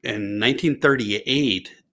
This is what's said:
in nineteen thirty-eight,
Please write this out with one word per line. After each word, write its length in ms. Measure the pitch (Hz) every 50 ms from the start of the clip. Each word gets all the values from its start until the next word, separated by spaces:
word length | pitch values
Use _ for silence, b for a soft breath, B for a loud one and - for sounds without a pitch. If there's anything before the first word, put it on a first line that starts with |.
| -
in 360 | - 110 104 101 98 101 101
nineteen 400 | 110 127 139 - - 160 139 -
thirty-eight, 960 | - 143 139 131 113 104 104 104 - 135 131 143 147 123 95 92 - - - _ _ _